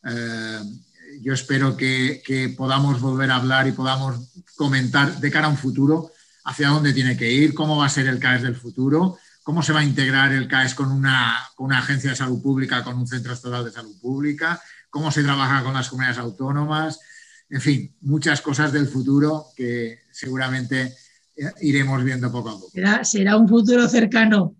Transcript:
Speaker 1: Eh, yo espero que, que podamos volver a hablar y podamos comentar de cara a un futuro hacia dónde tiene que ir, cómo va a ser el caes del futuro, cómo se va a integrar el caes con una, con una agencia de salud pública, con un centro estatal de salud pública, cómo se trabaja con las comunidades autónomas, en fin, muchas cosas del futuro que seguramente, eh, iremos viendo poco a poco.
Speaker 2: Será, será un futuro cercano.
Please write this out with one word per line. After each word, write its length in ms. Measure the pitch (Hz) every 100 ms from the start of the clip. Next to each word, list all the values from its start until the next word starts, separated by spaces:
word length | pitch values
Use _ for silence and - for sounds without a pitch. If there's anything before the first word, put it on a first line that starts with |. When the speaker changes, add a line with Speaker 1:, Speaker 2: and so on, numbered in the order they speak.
| -
Speaker 1:
Eh, 520 | 117 117 113 110 110 104 - _ _ - 143
yo 120 | 120
espero 420 | 135 - 135 135
que, 460 | 113 131 131 131 -
que 260 | - 135 127
podamos 520 | 127 131 135 139 127
volver 300 | 135 131 135
a 60 | 127
hablar 300 | 127 131 135
y 40 |
podamos 580 | 127 131 135 135 123 123 - -
comentar 640 | - 143 131 127 139 143 -
de 120 | 143
cara 160 | 151 151
a 20 |
un 80 | 139
futuro 540 | 131 127 139 160 160 _ _ _
hacia 240 | - 131 143
dónde 240 | 151 143
tiene 240 | 135 127 120
que 140 | 117
ir, 220 | 131 151
cómo 220 | 147 156 151
va 80 | 139
a 20 |
ser 180 | 143 135
el 120 | 127
caes 240 | 127 127
del 120 | 123
futuro, 600 | 120 120 123 135 156 185 - _ _
cómo 200 | - 165
se 100 | 143
va 60 | 151
a 40 |
integrar 480 | 147 127 135 135 135
el 160 | 135 127
caes 280 | 135 127
con 160 | 127 135
una, 440 | 135 135 131 117 117 131
con 100 | -
una 140 | 131 131
agencia 320 | - 139 135
de 40 |
salud 260 | 117 131 123
pública, 420 | 139 135 131 123
con 140 | 123 123
un 100 | 120
centro 260 | 123 120
estatal 320 | 123 123 120
de 60 | 117
salud 280 | 117 110 95
pública, 600 | 120 135 147 147 160 170 - - _
cómo 200 | 147 156
se 120 | 151
trabaja 400 | 143 139 131 135
con 100 | 127
las 160 | 135 123
comunidades 300 | 127 127 117
autónomas, 800 | 120 - 135 143 147 151 156 156 - - - - _
en 120 | 135
fin, 340 | 131 135 98 _
muchas 400 | 139 151 156 143
cosas 300 | 151 135 151
del 160 | 147 135
futuro 600 | 131 127 139 151 156 -
que 480 | - 120 120 113 120 _
seguramente, 840 | - 131 131 131 131 127 135 127 127 _ _ _
eh, 160 | - 143 -
iremos 420 | 151 143 135 135
viendo 280 | 127 127 123
poco 180 | 123 117
a 40 |
poco. 160 | 101 -
Speaker 2:
Será, 320 | 185 196 220
será 320 | 240 208 196 214
un 100 | 220
futuro 380 | 233 214 240 240
cercano. 680 | 233 220 226 220 208 170